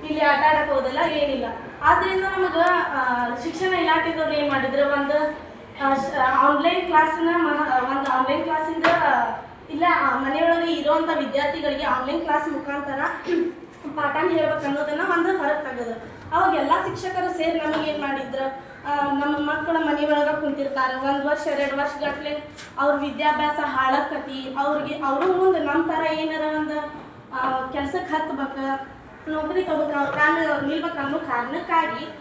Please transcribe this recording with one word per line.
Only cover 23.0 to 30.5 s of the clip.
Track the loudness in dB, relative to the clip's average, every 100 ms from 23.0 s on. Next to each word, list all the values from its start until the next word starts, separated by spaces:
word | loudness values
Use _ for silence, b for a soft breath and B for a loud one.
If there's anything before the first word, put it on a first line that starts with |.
| -2 0 0 2 0 0
ಹಾಳಾಕತಿ, | 0 2 2 2 0 -4 -6 -8 -6 -2
ಅವ್ರಿಗೆ, | 0 0 -2 -2
ಅವರು | -2 2 2
ಮುಂದೆ | 4 4 4
ನಮ್ | 2 2 2
ತರ | 0 0
ಏನಾರ | 0 -2 -2 -2
ಒಂದು, | -2 -2 -4 -6 -12 -16 -18 -8
ಆ, | -4 -2 -2 -2
ಕೆಲ್ಸಕ್ಕೆ | -4 -2 -4 -2
ಹತ್ಬೇಕು, | -2 -2 -4 -6 -4 -4 -4 -6 -16 -18 -14 -6
ನೌಕರಿ | -4 0 -2
ತಗೋಬೇಕು, | 0 0 0 0
ಅವ್ರ | -2
ಕಾಲ | 4 4 4 2